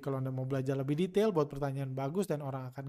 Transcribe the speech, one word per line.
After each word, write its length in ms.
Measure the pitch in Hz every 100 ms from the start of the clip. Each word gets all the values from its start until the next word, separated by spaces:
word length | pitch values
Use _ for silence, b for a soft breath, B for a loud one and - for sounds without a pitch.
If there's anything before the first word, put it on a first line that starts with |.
kalau 160 | 139 135
Anda 80 | 131
mau 160 | 131
belajar 320 | 131 135 131 139
lebih 240 | 139 151
detail 320 | 185 202 220
buat 160 | 165 147
pertanyaan 480 | 143 139 135 135 131
bagus 320 | 139 180 190
dan 160 | 147
orang 240 | 139 131 127
akan 160 | 131